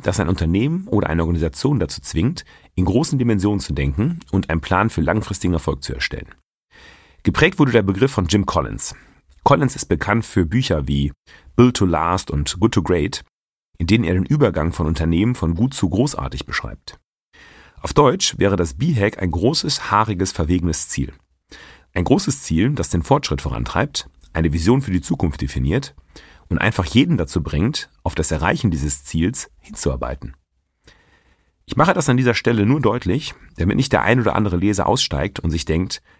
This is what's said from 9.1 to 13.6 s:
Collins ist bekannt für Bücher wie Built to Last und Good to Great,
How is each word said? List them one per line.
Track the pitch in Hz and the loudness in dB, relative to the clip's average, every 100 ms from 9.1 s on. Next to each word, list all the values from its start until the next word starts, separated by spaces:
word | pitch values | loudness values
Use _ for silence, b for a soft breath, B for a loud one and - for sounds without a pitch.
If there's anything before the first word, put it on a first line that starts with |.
| b _ _ | b _ _
Collins | - 139 135 - | 2 4 2 -2
ist | - | -2
bekannt | 85 - 110 - | -2 0 0 0
für | - 82 | 0 2
Bücher | 113 131 78 67 | 0 0 -2 0
wie | 71 69 - B B B - | 0 -2 -4 B B B 4
Built | 123 123 | 4 4
to | 92 | 2
Last | 80 82 92 - | 2 0 0 -2
und | 71 78 90 | -4 -4 0
Good | 110 | 2
to | 104 | 2
Great, | 85 87 78 - - _ _ _ | 2 0 0 -4 -12 _ _ _